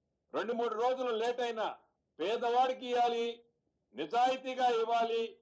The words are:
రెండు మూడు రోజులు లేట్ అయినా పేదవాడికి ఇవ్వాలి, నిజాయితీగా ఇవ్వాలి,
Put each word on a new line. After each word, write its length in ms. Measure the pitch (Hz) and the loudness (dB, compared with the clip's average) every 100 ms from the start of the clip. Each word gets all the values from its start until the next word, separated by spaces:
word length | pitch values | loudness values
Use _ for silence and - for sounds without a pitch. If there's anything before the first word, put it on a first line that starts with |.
| _ _ _ | _ _ _
రెండు 180 | 143 208 | -4 -2
మూడు 220 | 240 240 | -2 -2
రోజులు 360 | 214 247 262 247 | 0 0 0 -2
లేట్ 300 | 220 233 240 | -2 -2 -2
అయినా 360 | 240 226 185 123 _ _ _ - | -4 -2 -4 -6 _ _ _ -6
పేదవాడికి 680 | 175 226 233 247 262 254 254 | -2 0 2 4 2 0 -2
ఇవ్వాలి, 580 | 240 240 233 233 226 _ _ _ _ _ | 2 2 2 -2 -6 _ _ _ _ _
నిజాయితీగా 760 | 107 165 226 254 262 262 247 247 | -10 -2 2 2 2 -4 0 2
ఇవ్వాలి, 720 | 226 226 233 233 226 226 - | 2 2 2 2 0 -4 -8